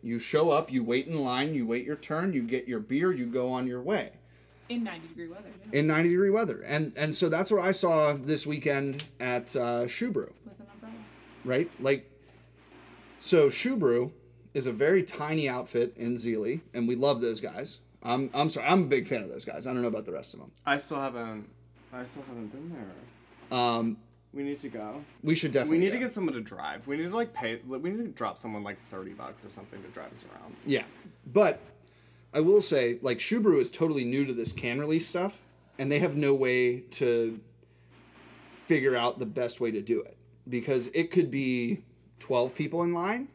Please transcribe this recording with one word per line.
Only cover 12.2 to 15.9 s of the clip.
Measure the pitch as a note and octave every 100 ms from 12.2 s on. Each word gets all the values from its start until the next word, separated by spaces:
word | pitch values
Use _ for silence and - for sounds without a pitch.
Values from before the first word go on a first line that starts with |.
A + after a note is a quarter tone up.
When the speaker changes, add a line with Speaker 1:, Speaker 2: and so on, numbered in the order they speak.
| - - - - - - - - - -
Speaker 1:
so | - E3+ C#3+
Shoe | - A#3+ C4
Brew | C#3+ A#2+ C3+ - - - -
is | C#3+ B2+
a |
very | A2 D3 F#3+
tiny | - - D3+ D#3+ C#3+
outfit | B2+ - A#2+ A#2+